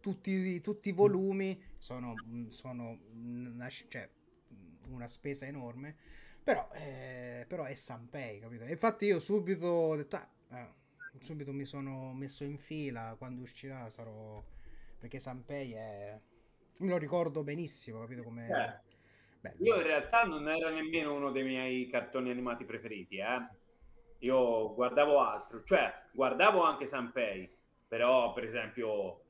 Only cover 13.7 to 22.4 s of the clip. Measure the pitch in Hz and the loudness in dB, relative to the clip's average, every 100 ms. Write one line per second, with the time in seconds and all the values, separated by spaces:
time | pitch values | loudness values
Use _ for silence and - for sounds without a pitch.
13.7 | 131 117 113 113 107 110 107 - - - | -10 -12 -12 -14 -12 -12 -12 -14 -14 -14
14.7 | - - - 120 135 135 127 120 143 131 | -12 -14 -14 -12 -10 -8 -10 -8 -6 -6
15.7 | 110 110 101 101 107 _ _ _ _ _ | -8 -8 -8 -10 -12 _ _ _ _ _
16.7 | - 190 180 151 175 165 143 147 151 160 | -4 0 0 2 0 2 0 -4 -4 -4
17.7 | - - 110 113 120 117 117 117 127 107 | -8 -10 -10 -10 -10 -10 -10 -2 0 0
18.7 | - _ _ _ _ _ _ - - 208 | -4 _ _ _ _ _ _ -14 2 4
19.7 | 208 160 151 - 233 226 156 147 160 165 | 6 6 2 6 6 6 2 0 0 0
20.7 | 160 156 165 151 143 139 131 131 131 131 | -2 0 0 0 0 0 0 0 0 0
21.7 | 127 123 123 120 131 127 123 | 0 0 0 0 -2 -2 -2